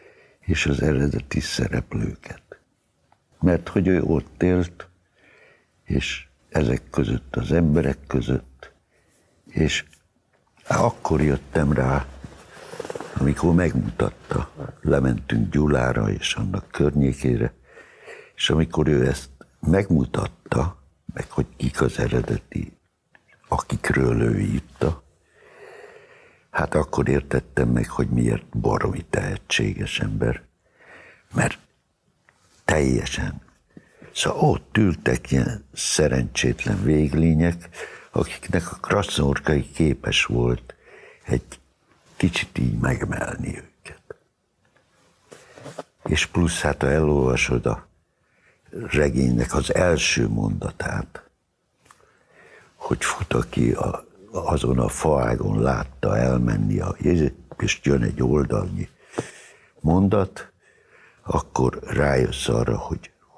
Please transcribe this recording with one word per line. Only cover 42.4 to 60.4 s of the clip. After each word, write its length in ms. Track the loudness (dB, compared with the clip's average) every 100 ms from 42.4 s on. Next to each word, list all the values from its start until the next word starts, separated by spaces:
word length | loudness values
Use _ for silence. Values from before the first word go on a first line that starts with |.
| -6 -2
így 220 | -2 0
megemelni 760 | 0 -2 -2 -4 -6 -6 -8 -10
őket. 440 | -14 _ -20 -20 -20 -20 _ _ _ _ _ _ _ _ _ _ _ -20 -20 -20 -18 -16 -16 _ -2
És 200 | -2 0
plusz, 360 | 2 2 2
hát 200 | -2 0
ha 80 | 2
elolvasod 760 | 2 4 4 2 2 0 0 -2
a 220 | -4 -8 _ _ _ _ _ _ _ _
regénynek 840 | -12 -4 0 2 2 2 2 0
az 200 | -2 0
első 540 | 2 2 2 2 0 0
mondatát, 1040 | 0 -2 -2 -6 -8 -6 -6 -8 -12 -20 _ _ _ _ _ _ _ _ _ _ _ -20 -20 -20 -12
hogy 280 | -4 -2
fut, 300 | -2 -4 -2
aki 380 | -2 0 0 2
a, 340 | 2 -2 -6 -10 -20 -12
azon 480 | -6 -2 0 2 2
a 80 | 0
faágon 720 | 0 2 2 2 0 0 2
látta 560 | 2 0 -4 -4 -2 2
elmenni 640 | 2 2 2 2 0 0
a 160 | -2 -2
jé-, 360 | 2 4 2 -2 -12 -4
és 220 | -4 -2
jön 180 | 2 2
egy 220 | 2 0
oldalnyi 640 | 2 2 2 0 -2 -6 -8 _ _ -10 -10 -12 -20 -20 _ _
mondat, 720 | 2 4 4 4 0 -4